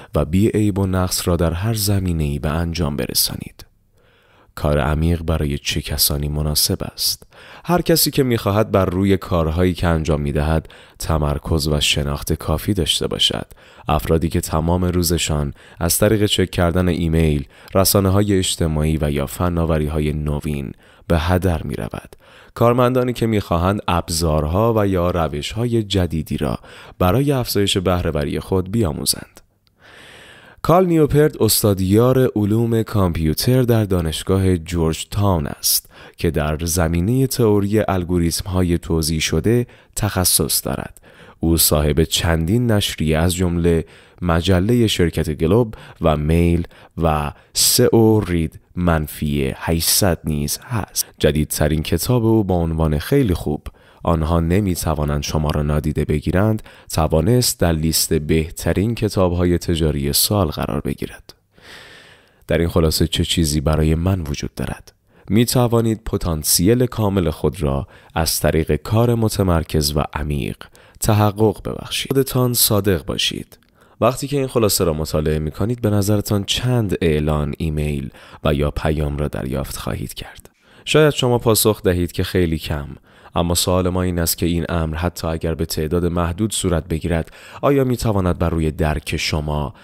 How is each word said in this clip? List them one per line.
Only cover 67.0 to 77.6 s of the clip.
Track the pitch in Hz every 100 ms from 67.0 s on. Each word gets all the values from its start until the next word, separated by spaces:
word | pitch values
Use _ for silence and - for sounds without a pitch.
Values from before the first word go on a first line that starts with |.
| 104 98 80
خود | - 78 -
را | 71 69 - - -
از | - 80 -
طریق | 78 80 78 76
کار | - 107 120
متمرکز | 117 110 - 95 82 78 78 73 76
و | -
عمیق | - 73 71 50 - - - - -
تحقق | - 104 107 101 110 -
ببخشید. | - - - - -
خودتان | 135 131 127 123
صادق | 120 - 104 101 85
باشید. | - 58 - - - - _ _ _ -
وقتی | 110 131 139
که | 143
این | 131
خلاصه | 123 107 -
را | 87
مطالعه | 76 78 78 78 78
می‌کنید، | 78 - 104 123
به | 107
نظرتان | 104 98 104 - 104
چند | 95 - 123 123 104 -
اعلان، | 87 76 76 76 73
ایمیل | -